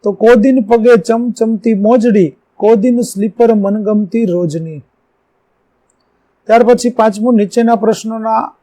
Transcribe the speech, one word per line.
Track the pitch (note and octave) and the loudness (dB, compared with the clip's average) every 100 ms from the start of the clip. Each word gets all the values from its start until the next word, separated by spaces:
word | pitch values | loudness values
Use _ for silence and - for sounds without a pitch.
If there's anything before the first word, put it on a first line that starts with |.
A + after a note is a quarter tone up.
તો | G#3 | -6
કો | F#3+ A3 | 0 4
દિન | B3 A#3+ C4 | 4 4 0
પગે | G3+ A#3 A3+ A#3 | 0 2 4 2
ચમચમતી | - A3+ B3 - A3+ A3 A#3 | 2 -4 -4 -4 -4 -2 -2
મોજડી, | G#3 G#3 B3 A#3 G#3 D#3+ - _ _ | 0 2 2 2 2 0 -4 _ _
કો | G#3 | 0
દિન | A3+ B3 A#3+ | 2 2 -2
સ્લીપર | A#3+ G3 G#3 F3+ A#3 | -4 -6 -8 0 2
મનગમતી | A3 G3 G#3 G3+ G#3+ G3+ A3+ | 2 0 -4 -2 -2 -2 -2
રોજની. | A3 F3 F3 D#3+ D#3+ D3+ - _ _ _ _ _ _ _ _ _ _ _ _ _ _ _ - | -2 -2 -4 -6 -10 -14 -20 _ _ _ _ _ _ _ _ _ _ _ _ _ _ _ 0
ત્યાર | A3+ | 2
પછી | A#3+ B3 B3 | 4 2 0
પાંચમું, | A#3+ A3 G3+ A#3 | 0 -2 0 0
નીચેના | A#3 G3+ - A#3 | 0 0 0 0
પ્રશ્નોના | A#3 A3+ A3 A3 A3+ A3 A3 - _ | 0 0 -4 -6 -8 -4 -4 -4 _